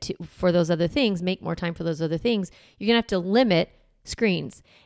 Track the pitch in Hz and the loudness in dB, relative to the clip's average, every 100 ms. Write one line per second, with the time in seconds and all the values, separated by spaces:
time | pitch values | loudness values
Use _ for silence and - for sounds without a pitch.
0 | - - 160 - 185 175 165 170 170 294 | -6 -10 -12 0 2 4 2 2 0 2
1 | 240 185 180 185 - 165 175 165 170 156 | 0 0 -4 -4 -6 -6 -6 -6 -6 -4
2 | 165 160 240 220 180 - _ _ 202 233 | -2 -2 0 -2 -2 -10 _ _ 2 2
3 | 226 190 180 214 254 165 180 _ _ _ | 2 -2 2 2 4 4 0 _ _ _
4 | - - 226 170 143 - _ _ | -16 -2 0 0 -4 -12 _ _